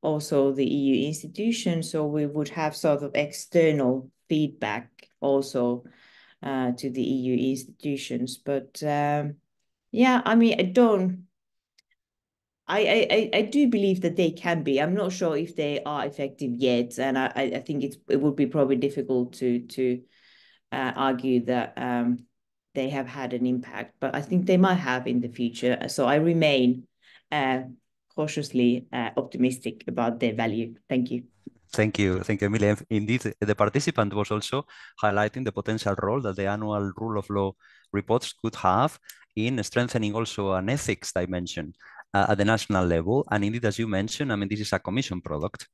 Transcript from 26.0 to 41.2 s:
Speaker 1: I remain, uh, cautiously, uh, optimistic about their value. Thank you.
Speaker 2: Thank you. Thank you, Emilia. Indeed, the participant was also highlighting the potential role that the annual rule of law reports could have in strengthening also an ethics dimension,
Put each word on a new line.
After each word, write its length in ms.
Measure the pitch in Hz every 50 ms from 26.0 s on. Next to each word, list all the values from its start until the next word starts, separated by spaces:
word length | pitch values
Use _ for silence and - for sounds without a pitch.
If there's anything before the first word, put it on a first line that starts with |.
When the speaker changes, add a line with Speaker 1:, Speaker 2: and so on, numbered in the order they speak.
| 131
Speaker 1:
I 100 | 120 139
remain, 680 | 151 156 170 170 165 160 151 143 135 127 123 127 127 - _ _ _ _ - - - _ _
uh, 300 | 151 151 135 131 131 131 131 131 127 _ _ _ _ _ _ _ _
cautiously, 760 | - 151 151 - 156 143 - - 131 120 120 123 123 - _
uh, 200 | - 123 117 113 -
optimistic 720 | - 131 - - 131 123 127 127 127 - 117 110 - - -
about 320 | 120 123 117 117 113 117
their 140 | 127 120 110
value. 420 | 110 117 113 104 113 117 117 117 - _ _
Thank 200 | 135 127 123 123
you. 120 | 120 123 123 _ _ _ _ - _ _ _ _
Speaker 2:
Thank 280 | - - 107 107 101 -
you. 200 | 104 95 92 92
Thank 220 | 92 - 110 101
you, 60 | 104 101
Emilia. 280 | 101 113 104 104 104 - - _
Indeed, 440 | 113 107 104 107 117 127 - 113 - _
the 160 | - 104 104
participant 580 | - 107 104 - 135 143 - 160 - 110 101 95
was 160 | 104 104 -
also 360 | 107 107 - - - 135 151 _ - - - - _ -
highlighting 440 | - 107 104 101 104 107 - 127 131
the 60 | 113 98
potential 420 | - 101 - 113 110 - 104 98 -
role 180 | - 98 110 139
that 140 | 131 107 95
the 120 | 95 98 95
annual 440 | 101 104 107 107 104 104 101 98 90 -
rule 200 | 110 113 110 104
of 120 | 98 -
law 240 | 101 101 98 98 95 _ _ - _ _ _ _ -
reports 400 | 101 98 - 110 123 - - -
could 220 | _ - 113 -
have 440 | - - 92 90 104 131 208 - - _ - - - - _ _ 107
in 260 | 107 117 135 117 101
strengthening 520 | - - 123 120 113 - 123 110 107 104
also 380 | 113 113 - - - 101 98 95
an 160 | 92 92 101
ethics 440 | 127 147 - - 104 - - - -
dimension, 600 | 92